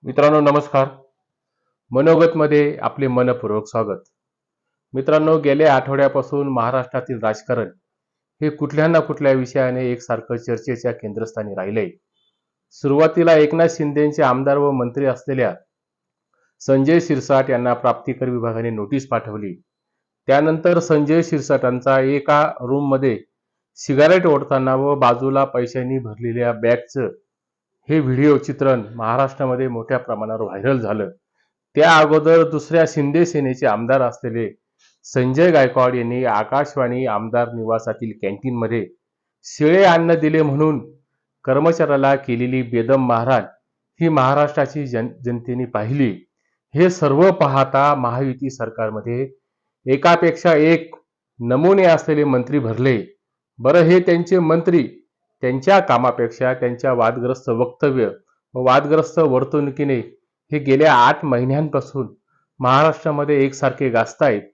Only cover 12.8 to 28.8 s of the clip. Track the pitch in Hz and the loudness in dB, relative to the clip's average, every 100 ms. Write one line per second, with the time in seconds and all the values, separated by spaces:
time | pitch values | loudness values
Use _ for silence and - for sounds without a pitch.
12.8 | 139 139 160 160 170 160 151 160 165 165 | -2 2 2 4 4 6 4 4 0 0
13.8 | 151 143 151 147 143 123 139 139 143 135 | -4 0 0 0 0 0 0 2 2 0
14.8 | 123 120 139 123 - 131 113 87 _ _ | -4 -2 -2 -4 -6 -2 -2 -4 _ _
15.8 | _ _ _ _ _ _ _ _ - 135 | _ _ _ _ _ _ _ _ -2 0
16.8 | 135 165 170 143 127 135 135 123 123 120 | 4 2 2 -4 0 0 0 -2 -2 -2
17.8 | 127 120 - 123 127 123 117 113 117 110 | -2 -4 -6 -6 -4 -4 -4 -4 -6 -6
18.8 | 101 135 131 117 110 107 104 90 _ _ | -6 -6 -4 -6 -6 -12 -12 -14 _ _
19.8 | _ _ _ _ - 135 156 160 175 175 | _ _ _ _ 0 2 2 0 0 0
20.8 | 165 156 147 160 170 151 131 135 123 123 | 0 0 2 0 0 -4 -2 0 0 -2
21.8 | 127 135 135 143 139 147 151 - 123 135 | 0 0 2 -2 0 2 0 -4 -6 -4
22.8 | 143 135 135 104 - _ _ _ _ _ | 0 0 0 -2 -8 _ _ _ _ _
23.8 | - 135 151 185 175 143 - 135 131 131 | -4 2 4 4 4 0 0 -2 0 0
24.8 | 139 143 123 120 131 135 135 131 120 131 | 0 2 2 2 0 0 0 -2 -4 -6
25.8 | 127 131 117 107 117 117 120 113 117 120 | -6 -6 -6 -10 -8 -2 -2 -2 0 0
26.8 | - 139 113 - _ _ _ _ _ _ | -2 -6 -6 -8 _ _ _ _ _ _
27.8 | _ 156 135 127 147 143 147 135 135 127 | _ -2 0 2 4 2 0 -2 0 0